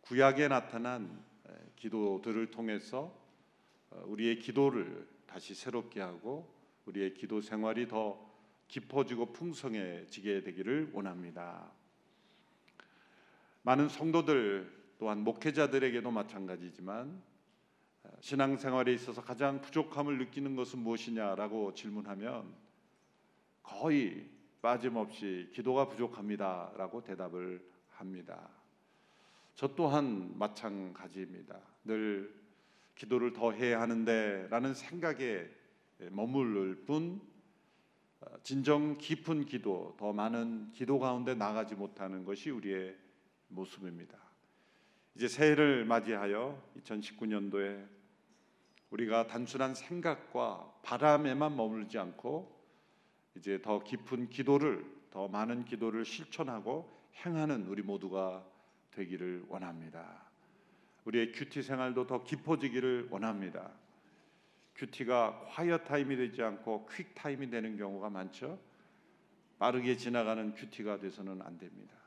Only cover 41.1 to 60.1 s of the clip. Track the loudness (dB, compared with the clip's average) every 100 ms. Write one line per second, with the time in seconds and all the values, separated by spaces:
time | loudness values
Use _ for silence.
41.1 | 2 0 0 2 0 -2 -4 -6 -6 -6
42.1 | -4 -4 -4 -4 -4 -2 -2 -2 -10 -20
43.1 | _ _ _ _ -10 -10 -8 -10 -10 -14
44.1 | -20 -20 _ _ _ _ _ _ _ _
45.1 | -2 -2 6 8 10 8 8 6 4 4
46.1 | 0 2 0 -2 -6 -14 -18 -6 -6 -6
47.1 | -4 -2 0 0 0 0 -4 -12 -20 -20
48.1 | _ _ _ _ _ _ -20 _ -2 4
49.1 | 4 4 -2 -4 0 0 -2 -6 -2 0
50.1 | -2 -4 0 0 -2 -12 -16 -6 6 8
51.1 | 8 6 2 2 2 0 0 -4 -4 -6
52.1 | -6 -4 -4 -6 -20 _ _ _ _ _
53.1 | _ _ -8 -2 -2 2 0 0 -8 -4
54.1 | -4 -2 -2 4 6 6 0 -4 -16 -12
55.1 | -6 -2 0 0 -2 -4 -2 0 0 -4
56.1 | -8 -10 -6 -4 -4 -2 -4 -6 -20 -20
57.1 | -8 -2 0 2 0 -2 -4 -2 -4 -2
58.1 | -2 -2 -4 -14 -20 _ _ _ -10 -6
59.1 | -4 -4 -6 -8 -8 -8 -10 -12 -14 -14